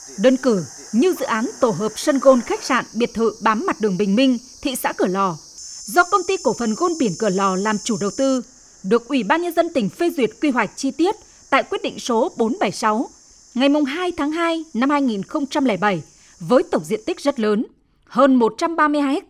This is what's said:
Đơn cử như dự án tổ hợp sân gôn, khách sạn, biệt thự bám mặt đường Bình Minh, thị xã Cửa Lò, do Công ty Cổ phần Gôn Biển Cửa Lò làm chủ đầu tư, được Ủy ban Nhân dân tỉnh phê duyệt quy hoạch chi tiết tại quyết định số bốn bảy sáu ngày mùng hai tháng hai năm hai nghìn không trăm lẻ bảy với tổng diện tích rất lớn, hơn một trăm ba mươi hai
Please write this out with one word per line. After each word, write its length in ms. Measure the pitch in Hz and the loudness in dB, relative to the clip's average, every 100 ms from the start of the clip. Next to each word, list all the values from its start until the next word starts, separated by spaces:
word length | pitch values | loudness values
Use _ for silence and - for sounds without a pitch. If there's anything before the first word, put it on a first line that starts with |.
| - - | -16 0
Đơn 140 | 247 262 | 2 4
cử 280 | 262 196 147 - - | 2 0 -2 -12 -4
như 220 | 214 359 320 | 2 2 2
dự 80 | - | -2
án 200 | 220 320 - | -2 -4 0
tổ 100 | 240 | 0
hợp 220 | 170 214 - | 0 -4 -4
sân 220 | 311 277 | 0 4
gôn, 180 | 262 247 | 6 6
khách 220 | - 427 | 4 -4
sạn, 220 | - 247 - | -2 -4 -2
biệt 160 | 214 233 | -2 -2
thự 180 | 208 226 - | 0 -2 0
bám 240 | 226 220 381 | 0 0 -2
mặt 100 | - | 0
đường 180 | 214 180 | 0 0
Bình 180 | 202 208 | 0 4
Minh, 220 | 269 240 - - | 4 2 -4 -8
thị 140 | 285 247 | -6 -4
xã 160 | - | -4
Cửa 140 | 311 226 | 0 0
Lò, 300 | 190 190 160 - - - - | 0 -2 -4 -12 -20 -18 -16
do 200 | - 285 349 | -4 0 2
Công 120 | 403 359 | 2 0
ty 80 | 370 | -2
Cổ 100 | 247 220 | -2 -2
phần 160 | 226 214 | -2 -2
Gôn 160 | 349 320 | -2 0
Biển 140 | 233 156 | -2 0
Cửa 100 | 214 | -2
Lò 280 | 190 196 185 | 0 0 0
làm 220 | 214 208 | -2 -2
chủ 120 | - 190 | -2 -4
đầu 100 | 202 - | -4 0
tư, 260 | 269 262 - - - - | 0 0 -4 -18 -20 -10
được 260 | 190 233 - | 0 0 0
Ủy 140 | 277 | -2
ban 200 | 202 320 | 0 0
Nhân 100 | 349 | 0
dân 200 | 339 330 | 0 0
tỉnh 140 | 294 196 | 0 -2
phê 220 | - 349 | 0 -2
duyệt 200 | 277 214 - | 0 -2 0
quy 80 | 302 | -2
hoạch 200 | 247 202 - | 0 -2 -4
chi 140 | 269 | -6
tiết 240 | - 349 - - - - | 0 0 -2 -10 -18 -2
tại 120 | 269 | 0
quyết 200 | - 415 | 0 -4
định 160 | 262 - | -6 -6
số 340 | - 226 330 - | -2 0 0 0
bốn 200 | 226 349 | -2 0
bảy 120 | 226 | -4
sáu 360 | - 220 220 359 - - - - | 0 0 0 -4 -10 -20 -20 -10
ngày 140 | 240 277 | 0 2
mùng 160 | 302 | 2
hai 280 | 269 320 359 349 | 0 -2 -4 -4
tháng 140 | 294 | -4
hai 340 | 330 339 330 311 | -2 -2 -4 -6
năm 160 | 214 277 | -2 0
hai 120 | 294 | 2
nghìn 200 | 269 202 | 0 -2
không 240 | 180 - 277 | -4 -6 -4
trăm 180 | 302 | 0
lẻ 120 | 262 180 | 0 0
bảy 260 | 208 170 - _ - - | -2 -2 -6 _ -20 -10
với 220 | 165 254 | 2 2
tổng 220 | 339 254 | 2 -4
diện 160 | 151 214 - | -4 -6 -6
tích 140 | 359 | -4
rất 200 | 285 277 | -2 0
lớn, 240 | 214 208 370 _ _ _ _ | 0 0 -2 _ _ _ _
hơn 280 | 233 277 | 2 4
một 200 | 254 220 220 | 6 2 0
trăm 180 | 339 330 | -4 0
ba 120 | 302 | 0
mươi 120 | 294 | 2
hai 200 | 277 330 | 0 -2